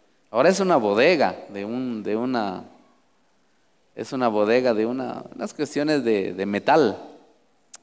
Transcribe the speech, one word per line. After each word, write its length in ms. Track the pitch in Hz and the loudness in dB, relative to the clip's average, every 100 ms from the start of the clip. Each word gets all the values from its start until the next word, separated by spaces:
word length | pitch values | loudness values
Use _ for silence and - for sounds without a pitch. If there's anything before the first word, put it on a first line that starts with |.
| _ _ _ | _ _ _
ahora 160 | 110 160 | 2 4
es 100 | 190 | 4
una 180 | 190 151 | 2 2
bodega 720 | 104 101 147 170 101 82 - | 2 4 4 4 2 -2 -12
de 140 | 101 | -10
un, 380 | 101 120 127 110 | -8 -6 -6 -6
de 140 | 101 107 | -4 -4
una, 480 | 123 123 101 92 - - _ _ _ _ _ _ _ _ _ _ _ | -2 -4 -4 -8 -12 -20 _ _ _ _ _ _ _ _ _ _ _
es 180 | - 113 | -14 -8
una 140 | 135 120 | -2 0
bodega 480 | 104 104 123 127 | 2 4 4 2
de 100 | 107 | 2
una, 420 | 113 131 123 120 - - | 0 -2 -6 -10 -14 -10
unas 180 | - | -10
cuestiones 480 | - 143 143 147 147 | -6 -6 -2 0 0
de, 320 | 117 104 95 | 2 0 0
de 100 | 92 | -4
metal. 540 | 98 101 - 156 120 92 - - _ _ _ _ _ - | -4 -2 4 4 4 0 -10 -20 _ _ _ _ _ -20